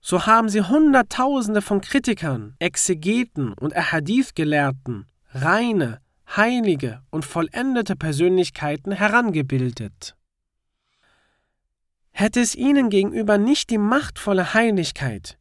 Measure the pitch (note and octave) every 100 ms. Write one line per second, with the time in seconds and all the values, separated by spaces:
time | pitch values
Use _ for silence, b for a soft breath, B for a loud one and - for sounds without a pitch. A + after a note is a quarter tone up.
0 | - F3+ G#3+ A3+ A3 G#3 F3+ C#4 D#4 C4+
1 | A#3 - C4 C#4 G#3 G#3 - G3+ - C#4
2 | - G#3 D#3 B2+ G#2+ - F3 E3 - E3+
3 | E3 A#3 B3 - B2 G2 C3+ - D#3+ E3
4 | D3+ A#3 C4 - D3+ D3 C#3+ C3+ - G#2+
5 | - _ _ C3 D3 G3+ A#3+ G#3 B2+ A2
6 | _ _ _ - A3 B3 A3 D3+ B2+ A2
7 | _ D#3 - E3+ E3 - C4 B3 - F#3+
8 | D#3 C#3+ F3+ F#3 F3 - D3 D3 G3 G3
9 | G#3 A3+ A#3+ D#3+ C3+ C3+ B2+ A#2+ G#2+ -
10 | - _ _ _ _ _ _ _ _ _
11 | _ _ _ _ _ _ _ _ _ _
12 | _ - G#3+ A#3+ A#3 - C4 C#4+ A#3+ G3+
13 | G3 - G#3+ G#3 G#3+ D4 - A3 G#3 C4
14 | - - - F#3+ F3 G#3+ A#3 G3 D#3 -
15 | C3+ G#2 - -